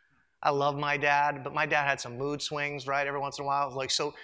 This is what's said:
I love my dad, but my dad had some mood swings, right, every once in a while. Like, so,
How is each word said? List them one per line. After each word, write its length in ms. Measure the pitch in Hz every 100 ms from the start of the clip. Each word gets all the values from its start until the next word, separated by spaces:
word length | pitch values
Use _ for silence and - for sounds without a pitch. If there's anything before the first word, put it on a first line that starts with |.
| _ _ _ _
I 100 | -
love 260 | 143 143 143
my 180 | 147 143
dad, 480 | 143 143 147 139
but 100 | 135
my 120 | 147 151
dad 200 | 151 143
had 140 | 139
some 180 | 123 120
mood 240 | 139 147
swings, 460 | - 147 143 147 131
right, 180 | 139 143
every 140 | 143
once 200 | 139 131
in 40 |
a 20 | 139
while. 240 | 139 143
Like, 200 | 131 131
so, 220 | - 147 -